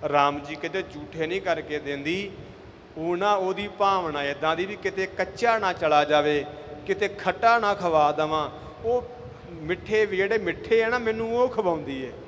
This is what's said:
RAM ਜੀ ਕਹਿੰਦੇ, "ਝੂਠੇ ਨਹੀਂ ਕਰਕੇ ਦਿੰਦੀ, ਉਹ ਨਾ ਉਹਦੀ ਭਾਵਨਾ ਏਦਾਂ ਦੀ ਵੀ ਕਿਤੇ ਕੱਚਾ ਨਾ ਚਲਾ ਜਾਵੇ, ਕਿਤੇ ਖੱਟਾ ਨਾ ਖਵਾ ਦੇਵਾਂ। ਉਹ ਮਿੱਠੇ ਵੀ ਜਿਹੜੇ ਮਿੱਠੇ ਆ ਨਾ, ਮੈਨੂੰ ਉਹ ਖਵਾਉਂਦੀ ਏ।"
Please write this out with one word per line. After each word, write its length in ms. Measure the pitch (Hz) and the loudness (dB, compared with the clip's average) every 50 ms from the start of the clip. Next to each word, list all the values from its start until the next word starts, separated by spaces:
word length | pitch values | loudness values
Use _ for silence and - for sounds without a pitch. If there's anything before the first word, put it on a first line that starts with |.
| - 151 | -4 2
RAM 320 | 143 147 143 143 143 147 | 4 4 4 4 4 0
ਜੀ 140 | 143 147 156 | -6 -10 -12
ਕਹਿੰਦੇ, 280 | 151 - 165 165 190 185 | -8 -8 -6 -4 -4 -6
"ਝੂਠੇ 440 | 185 - 147 151 - - 165 160 | -6 -10 -14 -14 -12 -6 -6 -4
ਨਹੀਂ 140 | 160 175 196 | -2 -4 -4
ਕਰਕੇ 380 | 190 185 170 156 156 156 151 151 | -2 -2 -2 -2 -2 -6 -6 -6
ਦਿੰਦੀ, 520 | 147 143 143 139 139 151 170 190 202 196 190 - - - - - - - - - - - - | -6 -6 -6 -6 -4 -4 -4 -4 -4 -8 -10 -14 -16 -18 -18 -20 -20 -20 -20 -20 -20 -18 -12
ਉਹ 200 | 160 160 170 175 | -8 -4 -2 -2
ਨਾ 180 | 175 190 208 208 | 2 4 4 4
ਉਹਦੀ 340 | 196 190 185 190 185 202 208 | 4 2 0 -2 -2 -4 -8
ਭਾਵਨਾ 560 | 202 - 208 196 196 185 180 160 147 143 143 | -2 2 2 4 4 2 0 -2 -2 -2 -2
ਏਦਾਂ 320 | 143 143 139 135 156 160 | -2 -2 0 2 2 2
ਦੀ 100 | 165 185 | 2 0
ਵੀ 100 | 190 208 | -4 -4
ਕਿਤੇ 300 | 190 - 196 180 190 190 | -4 -6 -4 -2 -2 -4
ਕੱਚਾ 520 | 190 190 - 190 185 - - 233 233 226 220 | -4 -2 -4 -4 -4 -2 0 2 2 2 4
ਨਾ 140 | 208 185 180 | 2 0 0
ਚਲਾ 320 | - 170 156 147 147 147 | 2 2 4 6 6 6
ਜਾਵੇ, 400 | 147 151 151 147 151 147 147 139 147 - - - - - - - | 6 4 4 4 4 2 0 0 -4 -10 -12 -12 -12 -14 -12 -6
ਕਿਤੇ 220 | - 190 190 202 196 | -4 -2 -2 -2 -4
ਖੱਟਾ 500 | 196 - - 185 180 180 - 226 233 233 | -4 -4 -2 -2 -2 2 4 4 4 6
ਨਾ 160 | 220 202 202 | 4 2 0
ਖਵਾ 380 | - 180 175 160 156 151 147 151 | 0 0 2 4 6 6 6 4
ਦੇਵਾਂ। 380 | 151 156 156 156 156 147 135 - - - - - - - | 2 0 0 0 0 -2 -2 -6 -12 -16 -16 -16 -8 -2
ਉਹ 180 | 226 240 247 240 - - - - - - - - - | 0 0 0 -2 -4 -14 -14 -16 -16 -16 -16 -16 -16
ਮਿੱਠੇ 560 | 170 165 156 151 180 180 - - 214 214 214 | -14 -12 -4 -4 -4 -4 -2 0 2 2 2
ਵੀ 100 | 202 196 | 2 2
ਜਿਹੜੇ 220 | 185 196 196 220 220 | 0 0 2 2 0
ਮਿੱਠੇ 460 | 202 170 - - - - 226 226 226 | 0 -2 -4 -4 0 2 4 4 4
ਆ 40 | 226 | 4
ਨਾ, 100 | 240 247 | 2 0
ਮੈਨੂੰ 380 | 240 226 220 220 226 226 226 | 0 0 -2 -2 -2 -2 2
ਉਹ 120 | 240 247 254 | 2 2 2
ਖਵਾਉਂਦੀ 540 | 240 - 208 185 170 156 147 135 139 135 131 | 2 0 0 2 0 0 -2 -6 -8 -8 -8
ਏ।" 100 | 123 110 - - | -10 -10 -14 -16